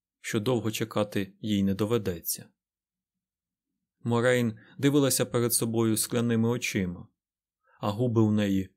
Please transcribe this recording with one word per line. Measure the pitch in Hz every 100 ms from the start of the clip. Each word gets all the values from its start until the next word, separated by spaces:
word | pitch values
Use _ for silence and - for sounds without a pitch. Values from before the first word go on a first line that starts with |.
| _ _
що | - 117
довго | 107 123 110
чекати | 107 110 - 104 107 95 -
їй | 110 101
не | 98
доведеться. | 95 107 120 98 85 - - - _ _ _ _ _ _ _ _ _ _ _ _ _ _ _
Морейн | 120 117 123 123 117 113 - -
дивилася | 139 143 139 131 123
перед | 120 120
собою | - 117 113 113 107
скляними | - 120 120 113 117
очима, | 123 - 110 90 87 - _ _ _ _ _ _ _
а | 110
губи | 101 127 113
у | 107
неї | 104 104 98 95